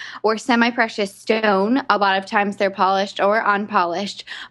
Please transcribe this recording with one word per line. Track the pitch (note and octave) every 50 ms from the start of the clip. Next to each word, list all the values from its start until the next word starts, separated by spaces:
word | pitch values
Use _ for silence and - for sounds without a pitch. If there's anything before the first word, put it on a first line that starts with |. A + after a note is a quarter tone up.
| - - - - -
or | G#3 A3 G#3+
semi-precious | - - B3 A#3 A#3 A#3 A#3 B3 A#3 A3 - - G#3 G3 -
stone. | - - - A3 A3 A3 G#3+ G3+ F#3+ G3 G#3+ A#3+ C#4 C4+ -
A | G#3 G3+
lot | G3+ G3 F#3+ F#3+
of | G3
times | - A3+ G#3+ G3+ G3+ G3 -
they're | G#3 F#3+
polished | F#3+ G#3 F#3+ F#3 G3 F#3+ G3 G3+ - -
or | F3+ G3+ G#3 A3+
unpolished, | - G3+ G3+ G3+ G#3+ G3 G3+ G3+ F3+ E3+ E3+ F3 G3+ G3 - - - - - - - -